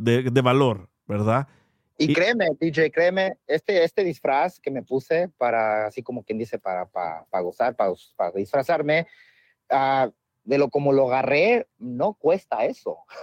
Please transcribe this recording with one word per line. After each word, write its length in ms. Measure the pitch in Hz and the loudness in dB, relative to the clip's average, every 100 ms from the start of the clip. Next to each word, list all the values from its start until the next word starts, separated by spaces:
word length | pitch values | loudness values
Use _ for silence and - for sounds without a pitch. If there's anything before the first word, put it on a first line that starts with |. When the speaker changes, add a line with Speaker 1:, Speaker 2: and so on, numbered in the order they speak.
Speaker 1:
de, 220 | 113 120 | 0 2
de 180 | 127 127 | 2 2
valor, 480 | 127 131 135 101 92 _ - | 4 4 2 0 -8 _ -6
¿verdad? 400 | 104 107 123 139 _ _ _ _ - | -2 0 0 -2 _ _ _ _ -2
Speaker 2:
Y 120 | 156 | 0
Speaker 1:
Y 40 | |
Speaker 2:
créeme, 320 | 151 190 240 175 139 | 2 2 2 0 0
D 140 | 165 | -2
J, 160 | 151 156 | 0 0
créeme, 480 | 160 175 185 190 - - | 2 2 2 -2 -4 -4
este, 380 | 156 - 190 | -4 0 2
este 200 | 165 - | 2 0
disfraz 540 | 185 156 - 135 175 - | -2 -2 -2 0 0 -4
que 120 | - | -8
me 120 | 131 | -8
puse 460 | - 131 - 160 180 - | -4 -4 0 -2 -2 -2
para, 480 | 120 113 110 107 107 | 0 0 0 0 -2
así 160 | 131 | -8
como 220 | 120 123 | -10 -10
quien 140 | - 110 | -8 -8
dice, 200 | 117 110 | -6 -8
para, 280 | 95 90 90 | -6 -6 -6
pa-, 400 | 95 85 82 - | -6 -8 -8 -6
pa 100 | 92 | -6
gozar, 360 | 90 - 120 117 | -4 -2 -2 0
pa, 160 | 98 87 _ - | -2 -2 _ -6
pa 160 | 90 | -4
disfrazarme, 760 | 98 101 139 135 160 147 156 165 _ _ _ _ _ - | -4 -4 -2 0 -2 0 -2 -2 _ _ _ _ _ -2
ah, 400 | 135 135 135 123 - _ _ | 0 2 0 0 -4 _ _
de 140 | - 139 | -2 0
lo 100 | 143 | 2
como 220 | 147 143 | 0 2
lo 160 | 135 131 | 2 2
agarré, 580 | 131 131 143 202 240 - - | 0 0 2 2 2 -2 -12
no 360 | 123 123 185 | -10 -4 -4
cuesta 500 | 208 151 185 - 110 | -2 0 0 -2 -4
eso. 340 | 123 - - - - - | -4 -4 -10 -10 -14 -18